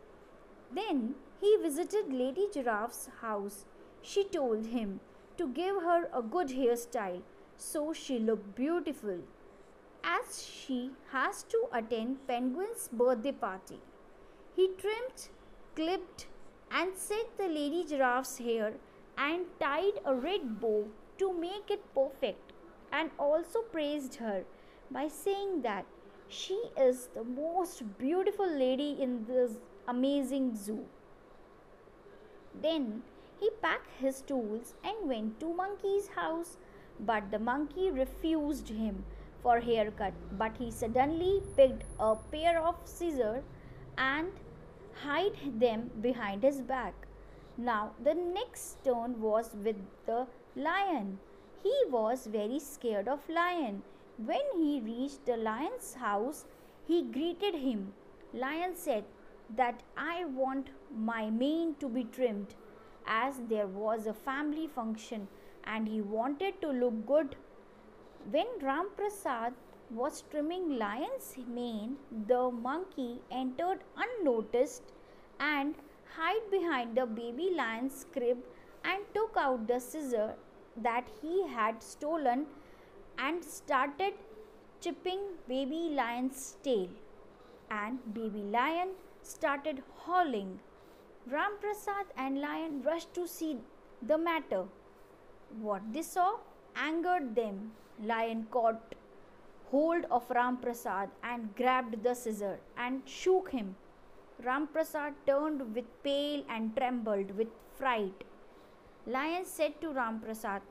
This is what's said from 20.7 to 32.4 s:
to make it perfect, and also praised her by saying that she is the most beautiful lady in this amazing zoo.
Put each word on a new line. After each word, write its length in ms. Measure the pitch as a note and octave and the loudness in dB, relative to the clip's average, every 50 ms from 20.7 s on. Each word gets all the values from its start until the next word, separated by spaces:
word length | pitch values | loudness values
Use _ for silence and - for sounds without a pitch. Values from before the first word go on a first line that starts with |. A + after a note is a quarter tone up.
| G#3+ G#3+ G#3 G#3+ - - - - - - | 2 2 2 0 -6 -14 -18 -20 -2 0
to 120 | F#4+ F#4+ F#4 | 0 0 2
make 360 | E4+ D#4+ F4 G4 G#4 G4+ - | 0 -2 -4 -6 -8 -2 -2
it 160 | G#4 G#4 - - - | -2 -4 -4 -2 2
perfect, 580 | C4+ C4+ D4 C#4 - - G#3+ F3+ - - - - - - - - - - - | 2 2 2 2 -2 -2 -2 -2 -4 -12 -18 -20 -20 -20 -20 -20 -20 -10 -4
and 200 | C4+ C#4+ D#4+ D4+ - - | -2 0 0 -2 -2 0
also 420 | C#4+ C#4+ D4+ E4 E4 E4 - A4+ | 2 4 4 4 2 0 -2 -2
praised 540 | A4+ A#4 - D#4+ D4+ C#4+ D4 D4+ C4+ B3 - | -2 0 -2 0 0 0 0 -2 -4 -6 -8
her 280 | - A#3 A3 G3+ F#3 - - - - - - - - - - | -6 -4 -2 -2 -2 -4 -6 -12 -20 -20 -20 -20 -20 -16 -10
by 180 | C4 C4 C#4+ D#4 | -6 -4 -4 -4
saying 540 | D4 - - G4+ G4 G4 G4+ G4 F#4+ D#4 | -4 -2 0 0 0 0 0 -2 -2 0
that 240 | A#3 A3+ G3+ F#3 - - - - - - - - - - | 0 0 -2 -2 -6 -8 -14 -20 -20 -20 -20 -20 -18 -14
she 320 | - - - - F#4 G#4 A#4+ - - | -12 -10 -6 -4 -2 -2 -2 -4 2
is 340 | - C4+ B3+ B3+ B3+ - - - | 6 6 6 6 4 -2 -8 -8
the 100 | G#3+ A3+ | -8 -6
most 600 | A#3+ B3 C4+ D4+ E4 E4+ F#4+ F4 - - - B3+ G#3 G3 - | -4 -4 -2 -2 0 2 2 0 0 -2 -8 -8 -10 -6 -2
beautiful 500 | B3 C4+ E4+ F#4 F#4+ G4+ G4+ G4+ G4+ F#4 D#4 C#4 B3+ | 0 2 4 4 4 2 2 2 2 2 4 4 4
lady 260 | B3+ C4 B3+ D4 D4 C#4+ - | 4 4 4 2 0 0 0
in 260 | C#4 B3 B3 A#3+ G#3+ | 0 0 0 -2 -2
this 340 | A3 B3+ B3+ B3 A#3+ A3 - - - - - - | 2 4 6 6 6 2 -4 -10 -14 -18 -10 -6
amazing 720 | - B3 B3 B3+ C#4 C#4+ C#4+ C4+ A#3+ C4 C4+ C4 B3+ A3 | -2 2 2 4 4 4 4 2 2 2 2 2 2 0
zoo. 300 | G#3 G3 G#3 A3 - - - - - - - - - - - - - - - - - - - - - - - - - - - - - - - - - | -2 -4 -4 -4 -6 -6 -10 -14 -20 -20 -20 -20 -20 -20 -20 -20 -20 -20 -20 -20 -20 -20 -20 -20 -20 -20 -20 -20 -20 -20 -20 -20 -20 -20 -20 -20 -20